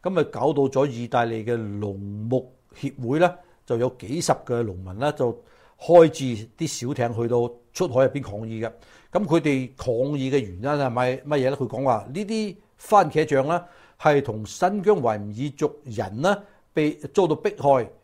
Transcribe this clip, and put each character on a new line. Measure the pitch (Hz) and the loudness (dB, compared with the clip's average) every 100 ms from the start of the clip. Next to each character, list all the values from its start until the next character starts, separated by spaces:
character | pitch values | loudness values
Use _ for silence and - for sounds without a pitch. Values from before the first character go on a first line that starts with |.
咁 | - 185 | -2 0
啊， | 147 | -2
搞 | - 135 | 0 0
到 | 143 | 2
咗 | 135 135 143 | 0 2 -2
意 | 117 117 | -2 -2
大 | 127 117 | 0 0
利 | 113 110 | -2 -4
嘅 | 117 | -4
農 | 110 101 104 98 | -4 -6 -6 -6
牧 | 101 104 110 131 - _ _ - | -10 -8 -2 -2 -2 _ _ -10
協 | 139 131 120 | -10 -8 -4
會 | 147 | 2
呢， | 175 180 _ _ _ | 2 0 _ _ _
就 | 117 | -2
有 | 127 127 | -2 -4
幾 | 101 151 | -8 -6
十 | - | 0
嘅 | - - 120 | -2 0 -2
農 | 113 92 | -2 -6
民 | 92 92 | -12 -4
呢， | 143 | -4
就 | 147 123 110 - _ _ _ | 0 -2 -2 -14 _ _ _
開 | - 175 160 | 6 8 8
住 | 160 131 110 107 _ | 4 -6 -6 -10 _
啲 | 160 | -8
小 | - 120 | -6 -8
艇 | 139 120 117 | -2 -2 -2
去 | 117 | 0
到 | 120 120 120 _ | 0 0 -6 _
出 | - 156 | -4 -2
海 | 123 135 | 2 2
入 | |
邊 | 143 | 0
抗 | 117 101 | -8 -10
議 | 113 110 113 | -10 -8 -8
嘅。 | - - - _ | -10 -20 -20 _
咁 | 175 196 | -4 2
佢 | 165 | 2
哋 | 151 135 127 - | 2 0 -2 -8
抗 | - 113 135 | -4 0 0
議 | 147 131 | -2 0
嘅 | 139 | 0
原 | 107 90 | -2 -6
因 | |
係 | 127 147 135 | -4 -2 -2
咪 | 117 127 131 | 0 -2 -2
乜 | 143 | -2
嘢 | 147 131 | 0 0
呢？ | 139 | -2
佢 | 123 | -4
講 | 120 | -2
話 | 135 110 101 | 0 0 -2
呢 | 147 202 | -8 -6
啲 | 220 214 - _ _ | -4 -6 -8 _ _
番 | - 208 165 | 4 4 6
茄 | 156 147 | 2 2
醬 | 135 135 | 2 2
呢， | 170 170 - - _ | -2 -4 -20 -20 _
係 | 156 143 | 4 4
同 | 139 107 107 | 2 -6 -8
新 | - 180 208 | -2 0 2
疆 | 190 202 | 2 2
維 | |
吾 | 120 107 101 107 | 2 -2 -6 -8
爾 | 143 - | -8 -2
族 | 147 - 131 | -4 -4 -12
人 | 110 98 107 | -6 -6 -2
呢， | 170 202 - _ _ | 0 0 -4 _ _
被 | - 151 - 143 | 0 0 -2 -2
遭 | - 175 | 2 2
到 | 151 | 2
迫 | 147 - | -2 0
害 | 143 135 110 - | 4 4 2 -10